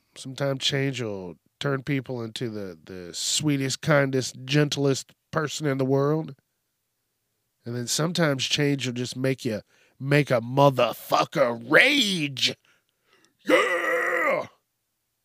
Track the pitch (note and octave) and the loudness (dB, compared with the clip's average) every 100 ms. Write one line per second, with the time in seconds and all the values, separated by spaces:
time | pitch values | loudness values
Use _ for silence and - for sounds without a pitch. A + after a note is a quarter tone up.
0 | _ - C3 B2+ C#3 C3+ - C#3 C#3 B2 | _ -18 -14 -6 -4 -2 -2 0 -2 -2
1 | A2+ G2 F#2 E2 _ _ C#3+ C3+ B2 C#3 | -6 -6 -10 -14 _ _ -4 -2 -2 -4
2 | B2 B2+ A2+ A2 A#2+ G#2+ G2 E2 D2+ F#2 | -2 -8 -8 -6 -8 -8 -10 -14 -14 -14
3 | F2 E2 - - D3+ C#3+ C3+ B2+ - D3 | -12 -8 -2 0 0 0 -2 -4 2 4
4 | C#3 C3 B2 - B2+ D3 D3 - C#3 C3+ | 4 0 -2 -8 0 2 2 2 0 0
5 | - _ _ - D3+ - D#3 C3+ C3 C#3 | -4 _ _ -4 -4 -2 -2 0 2 2
6 | C#3 D#3 D#3 C#3+ _ _ _ _ _ _ | 2 0 -2 -12 _ _ _ _ _ _
7 | _ _ _ _ _ _ - A#2+ A#2+ - | _ _ _ _ _ _ -10 -8 -4 -2
8 | D#3 F3 E3 C3+ B2 - C#3+ C#3 B2 A#2+ | -2 0 0 0 -2 0 2 0 -2 -4
9 | B2 B2+ C3 C3+ B2 G#2 - _ _ _ | -6 -2 -2 -2 -4 -6 -10 _ _ _
10 | C3+ C#3+ C#3 B2 A#2 C3+ C#3+ B2+ A#2+ A2 | 2 4 4 0 0 6 6 6 0 0
11 | - D3 D#3 D#3+ B2+ A#2 A#2 D#3 B3 C#4+ | -2 0 0 2 0 0 2 4 6 4
12 | G#3+ F#3 C#3+ C3 - - _ _ _ _ | 0 0 -4 -2 -4 -4 _ _ _ _
13 | _ _ _ _ - C5 - F4 E4+ E4+ | _ _ _ _ 2 2 4 0 0 -2
14 | - F4 D#4 F3+ - _ _ _ _ _ | 0 0 0 0 -4 _ _ _ _ _
15 | _ _ | _ _